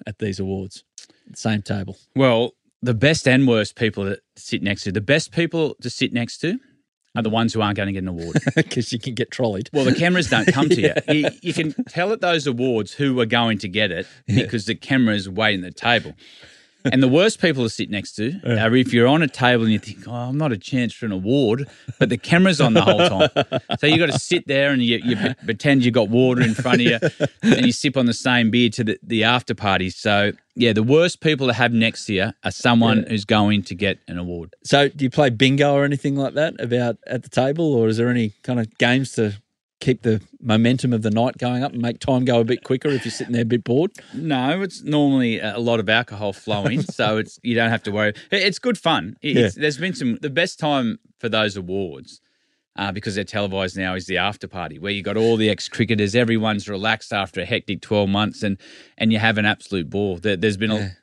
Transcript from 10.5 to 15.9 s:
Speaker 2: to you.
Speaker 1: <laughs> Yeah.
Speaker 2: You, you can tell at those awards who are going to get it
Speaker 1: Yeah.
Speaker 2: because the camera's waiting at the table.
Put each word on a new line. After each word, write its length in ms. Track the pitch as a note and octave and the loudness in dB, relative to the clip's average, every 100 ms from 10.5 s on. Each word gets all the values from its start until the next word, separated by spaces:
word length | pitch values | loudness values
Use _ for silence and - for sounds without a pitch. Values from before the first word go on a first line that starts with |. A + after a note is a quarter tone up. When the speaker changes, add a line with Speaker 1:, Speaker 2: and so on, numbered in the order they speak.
| C3 D3+ | 2 2
Speaker 2:
to 120 | F3 | 2
you. 120 | - - | 2 0
Speaker 1:
<laughs> 80 | - | 0
Yeah. 40 | |
Speaker 2:
You, 160 | D3+ C#3 - | 0 0 -4
you 120 | F3 | -6
can 200 | D#3 D#3+ C#3+ - | -4 -4 -4 -8
tell 220 | E3 F#3 | -4 -4
at 80 | A3 | -2
those 260 | F3+ E3+ C#3+ | 0 0 -2
awards 460 | A#2+ C3 A2+ G2 | -2 0 -2 -4
who 260 | - C#3+ B2+ | -4 -2 0
are 60 | A2+ | 0
going 320 | A#2+ A#2 G#2 | 2 0 0
to 80 | G#2 | -2
get 240 | G2+ G#2 | -2 -2
it 160 | E2+ F#2 - - | -2 -10 -12 -2
Speaker 1:
Yeah. 160 | G#2 | 0
Speaker 2:
because 220 | - A#2 G2+ | 0 -2 -4
the 100 | F#2+ | -6
camera's 540 | - C3 A#2 G#2 F#2+ | -2 2 2 0 -4
waiting 340 | F#2+ G#2+ G2+ F2+ | -2 0 0 -4
at 100 | - | -6
the 40 | |
table. 360 | A#2 | 0